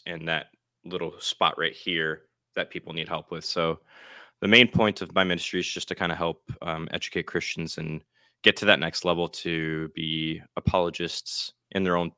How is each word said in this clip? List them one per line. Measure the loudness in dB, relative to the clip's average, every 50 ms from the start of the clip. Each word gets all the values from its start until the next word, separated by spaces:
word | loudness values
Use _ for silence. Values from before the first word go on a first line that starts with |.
| -8
and | -10 -10 -6 -4
that | -2 -2 -2 -4 -8 _ _ _ _ _ _ -10
little | -8 -6 -4 -4 -6 -6 -6
spot | -6 -6 0 2 2 2 2
right | 2 -2 -2 -4
here | -6 -6 -2 -2 0 0 -2 -2 -6 -10 _ _ _ _ _ _
that | -6 -6 -6
people | -8 -12 -12 -8 -8
need | -8 -6 -6
help | -6 -8 -8 _
with. | -12 -8 -8
So | -4 -2 0 0 0 0 -2 _ _ -20 -20 -20 -20 -20 -20 -20 -20 _ _
the | 4
main | 8 10 10 10 8
point | 6 4 4 2 2 -2
of | -6 -2 2
my | 2 2
ministry | 2 0 -2 -2 -4 -4 -4
is | -4
just | -4 -6 -6 -6 -6
to | -4
kinda | -4 -2 -2 -2
help, | -2 -2 -2 -2 -6 _ -14 -14 -8
um, | -6 -6 -4 -4 -4 -6
educate | -6 -6 -6 -4 -4 -6 -4
Christians | -4 -4 -4 -4 -4 -4 -6 -6 -6 -6
and | -8 -6 -6 -6 -8 -10 _ _ _ _ _ _ _
get | 4 4 6
to | 6 6
that | 6 6 6
next | 4 0 -2 0 0
level | 2 2 2 0
to | -2 -4 -6 -4 -2 -2 -2 -2 -2 -4 -4 -6 -6
be | -6 -6 -4 -4 -4 -2 -4 -4 -6 -8 -10 -12 _
apologists | -4 0 2 2 4 2 2 0 -4 -6 -6 -6 -8 -8 -8 -8 -8 -8 -8 -12 _ _ _
in | -2 0 2
their | 2 2
own | 2 0 -2 -4